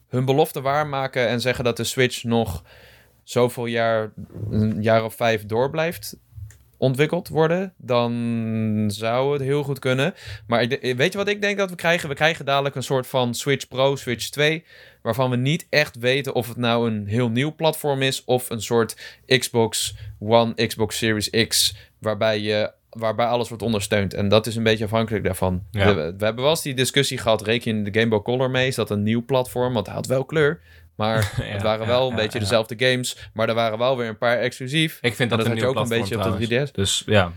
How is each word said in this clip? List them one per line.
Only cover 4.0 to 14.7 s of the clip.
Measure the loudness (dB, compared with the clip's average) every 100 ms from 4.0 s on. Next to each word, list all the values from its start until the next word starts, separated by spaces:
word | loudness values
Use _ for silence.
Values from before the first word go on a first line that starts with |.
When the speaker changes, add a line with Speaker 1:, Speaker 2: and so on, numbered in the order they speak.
| -2 -8 -14 -10 -2
Speaker 1:
een | 0 2 2
jaar | 4 4
of | 2 0
vijf | 0 0 0
door | 0 0
blijft | 0 -4 -6 -12 -16 _ -18 -18 -18 _ -2
ontwikkeld | 0 2 2 0 -2
worden, | 0 2 2 -2 -8
dan | -2 0 2 0 -2 -2 -2 0 0 2 0
zou | -2 -2 0 0
het | 0
heel | 0 -2
goed | -2 -4
kunnen. | 0 0 0 -2 -12 -14 0
Maar | 2
ik | 2 0
de-, | -2 0
weet | 0
je | 0
wat | -2
ik | -2
denk | -2 -2
dat | -4
we | -2
krijgen? | 0 0 -2
We | 0
krijgen | 0 0 0
dadelijk | 0 0 -4
een |
soort | -2 -2 0
van | 0 0
Switch | 0 -2 -2 -2
Pro, | 0 0 0
Switch | -4 -6 -4
twee, | 0 0 0 -6